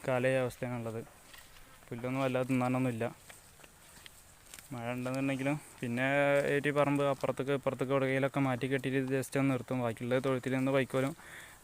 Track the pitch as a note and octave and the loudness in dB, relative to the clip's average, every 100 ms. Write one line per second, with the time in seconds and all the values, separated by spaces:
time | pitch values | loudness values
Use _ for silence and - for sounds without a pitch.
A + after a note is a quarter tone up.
0 | - B2+ B2+ C3 B2+ - B2 B2 A2+ A2+ | -2 2 2 2 0 -4 -6 -4 -6 -8
1 | - - - - - - - - - A#2+ | -10 -18 -20 -20 -20 -20 -20 -20 -12 -8
2 | B2 C3 C3+ B2+ B2+ C3 B2 B2+ B2+ A#2 | -4 0 0 0 0 2 2 2 0 0
3 | A#2 - - - - - - - - - | -4 -6 -20 -20 -20 -20 -20 -20 -20 -20
4 | - - - - - - - B2 A#2 B2 | -20 -20 -20 -20 -20 -20 -12 -8 -4 -4
5 | B2+ C3 C3+ C3+ C3+ D3+ - - B2+ A#2+ | -2 -2 -2 0 -2 -2 -6 -8 -4 0
6 | C3+ C#3+ C#3+ C#3 C#3+ C#3+ C#3+ D3 C#3+ C#3+ | 2 4 4 4 4 2 2 2 2 4
7 | C#3+ C3+ B2+ B2 C3 C#3 C3+ B2+ C3 C#3 | 2 0 -2 -2 0 0 0 -2 0 2
8 | C3 C3+ C3+ C#3+ C3+ B2 C3 C3+ C3 C3 | 2 2 0 2 0 2 0 0 0 0
9 | C3 C3+ B2+ C#3 C3+ C3 - B2+ A#2+ A2 | 0 -2 0 0 2 2 -2 -2 -2 -2
10 | B2 B2+ C3+ C3 B2+ C3 C3 C3+ B2+ C3 | 0 0 2 0 0 0 2 2 2 2
11 | C3+ E3 - - - - | 0 -2 -14 -18 -18 -6